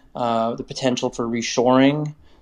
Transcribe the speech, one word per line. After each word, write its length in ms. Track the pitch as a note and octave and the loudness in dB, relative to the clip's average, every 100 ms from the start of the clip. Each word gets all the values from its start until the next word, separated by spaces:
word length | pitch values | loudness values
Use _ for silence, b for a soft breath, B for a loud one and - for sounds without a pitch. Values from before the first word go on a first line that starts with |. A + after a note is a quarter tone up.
| b - | b -6
uh, 400 | A#2+ A2+ A2+ A#2+ | -2 0 -2 -4
the 80 | |
potential 460 | - - C3 A#2+ B2+ | -10 -4 -2 -2 -4
for 180 | - A#2 | -4 -4
reshoring. 880 | A#2 A#2 - B2 B2+ C3+ D3 D3+ D3+ b b | -4 -4 0 4 6 4 2 -4 -10 b b